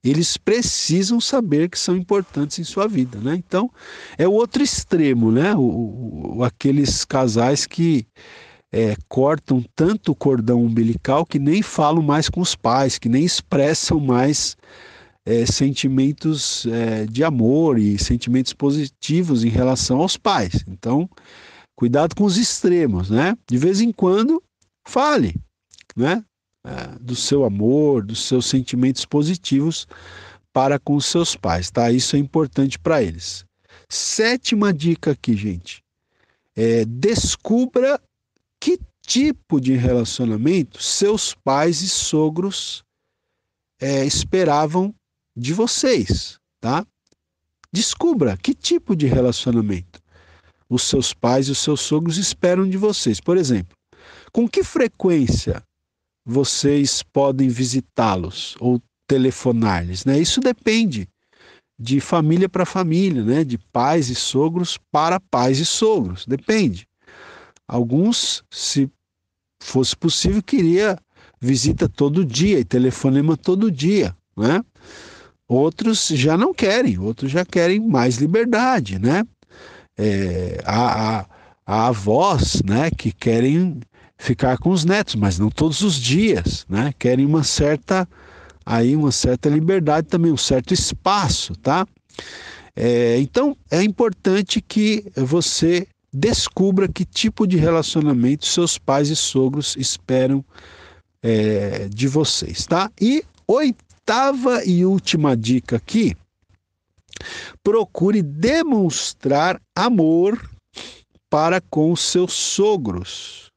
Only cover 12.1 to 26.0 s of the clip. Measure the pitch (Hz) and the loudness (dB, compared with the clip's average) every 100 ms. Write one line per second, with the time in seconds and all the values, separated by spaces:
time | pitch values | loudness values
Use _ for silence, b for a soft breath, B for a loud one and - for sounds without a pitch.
12.1 | 147 156 - 180 - 117 127 135 - 113 | 0 0 -2 -4 -2 0 2 0 -2 0
13.1 | 123 175 - - 139 143 160 - 165 135 | 2 0 -2 -2 0 2 0 0 -2 2
14.1 | 123 135 147 - - B B B B B | 2 2 0 -4 -10 B B B B B
15.1 | B - 117 113 - 139 135 135 131 135 | B -2 0 0 0 0 0 0 2 0
16.1 | 143 160 151 - - 120 117 113 110 107 | 0 -4 -2 -4 -4 -4 -2 -2 -2 -4
17.1 | 113 160 131 110 147 165 120 104 101 - | 0 0 2 2 4 2 2 2 0 -2
18.1 | 123 - 127 127 - 143 147 139 _ - | -2 0 0 0 -2 -2 0 -4 _ -2
19.1 | 160 175 123 117 117 127 131 - 247 190 | -2 2 0 2 2 0 0 0 0 0
20.1 | - 220 180 92 - - 95 113 139 180 | -2 0 0 0 -4 -6 -10 -2 -2 -2
21.1 | B B B B B B - 120 135 160 | B B B B B B -4 0 2 0
22.1 | - 202 185 240 - 185 175 147 90 92 | 2 2 2 -2 0 2 2 2 0 0
23.1 | 110 170 233 - 123 160 196 233 - 185 | 2 2 -2 -2 0 2 2 0 2 2
24.1 | 196 240 330 _ _ _ _ - 254 294 | 2 2 0 _ _ _ _ -6 -2 2
25.1 | 285 107 80 - _ _ - _ - | 2 0 -4 -12 _ _ -20 _ -2